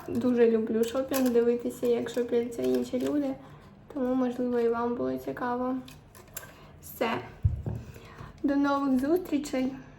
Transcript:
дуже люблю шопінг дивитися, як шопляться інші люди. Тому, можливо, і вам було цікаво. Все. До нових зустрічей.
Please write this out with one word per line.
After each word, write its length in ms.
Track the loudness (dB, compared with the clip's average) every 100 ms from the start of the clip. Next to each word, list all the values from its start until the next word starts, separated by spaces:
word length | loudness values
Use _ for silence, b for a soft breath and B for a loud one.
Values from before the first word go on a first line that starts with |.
| -2
дуже 420 | 0 4 6 6
люблю 340 | 6 2 0
шопінг 460 | 0 0 0 2 4
дивитися, 560 | 4 4 2 -2 -2 0
як 240 | 2 0
шопляться 520 | -2 0 0 0 -2
інші 380 | 0 0 0 -2 0
люди. 260 | 0 0 -4 B B B B -10
Тому, 200 | -4 0
можливо, 460 | 2 0 0 0 2
і 80 | 2
вам 260 | 2 0
було 240 | 0 -2 -2
цікаво. 560 | -6 -4 -2 -2 -2 -4 -6 -18 -20 -20 B B B B B B
Все. 280 | -12 -4 -2 -2 -6 -2 -2 0 -6 B B B B B B B
До 120 | 0 2
нових 440 | 2 2 2 2
зустрічей. 720 | 2 0 0 -4 -2 -2 -2 -4 B